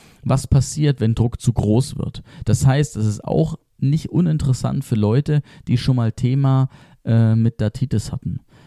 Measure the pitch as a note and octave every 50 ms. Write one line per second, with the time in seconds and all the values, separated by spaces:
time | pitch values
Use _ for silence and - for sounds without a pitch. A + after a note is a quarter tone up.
0 | - - - _ - B2+ B2+ C3+ - - - C3+ B2 - - D3+ D3+ C#3+ C3+ -
1 | G#2+ A2+ A2+ - A2+ A#2+ - - - A#2+ A2 - - G#2 A2 A#2+ C#3+ - - -
2 | - - - - - - - - - - C3 - - C3+ C3 C#3+ D3 - - G#2
3 | G#2+ G#2+ G2+ - - - - - D#3+ D#3 D#3+ - _ _ _ - C3+ C3+ D3 D#3+
4 | - - - D#3 F3+ D#3+ D#3 D3+ - C3+ B2+ - - B2+ C3+ C#3 C#3 - A#2 G#2+
5 | G#2 G#2 A2 C#3 D3 - D3+ D3 - - - - - - A#2 A2+ - - B2+ B2
6 | A#2 A2+ - - - B2 B2+ C#3 C#3 C3+ C3+ C3+ C3 C3 - - - - - -
7 | - - A2+ A2+ A2+ A2 A2 A2+ A2+ A2+ - - G#2+ G#2+ - - C3 - - G#2+
8 | - - - - - - - - - _ _ - -